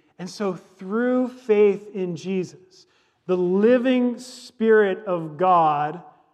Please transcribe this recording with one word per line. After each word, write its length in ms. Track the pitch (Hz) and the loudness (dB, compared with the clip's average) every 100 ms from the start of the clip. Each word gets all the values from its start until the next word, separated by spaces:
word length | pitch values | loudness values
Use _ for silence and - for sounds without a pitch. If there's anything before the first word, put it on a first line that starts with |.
| _ - | _ -16
And 100 | 180 | -14
so 260 | - 202 | -8 -6
through 720 | 170 - - 185 220 247 254 254 | -6 -12 -18 -6 -4 0 0 -2
faith 680 | 254 - 208 208 196 - | -4 0 4 4 2 -6
in 220 | 202 180 165 | -8 -6 -6
Jesus, 720 | 180 190 170 - _ _ _ _ _ _ - | -6 -6 -6 -12 _ _ _ _ _ _ -4
the 100 | 185 | -2
living 840 | 180 190 214 254 254 254 247 233 | 0 2 4 2 2 0 0 -4
Spirit 840 | - - - - 220 214 202 185 - | -12 -20 -18 -2 2 4 4 -2 -6
of 300 | 180 160 147 | -6 -6 -2
God 680 | 185 180 160 147 151 170 - _ _ | 2 4 4 0 -4 -8 -18 _ _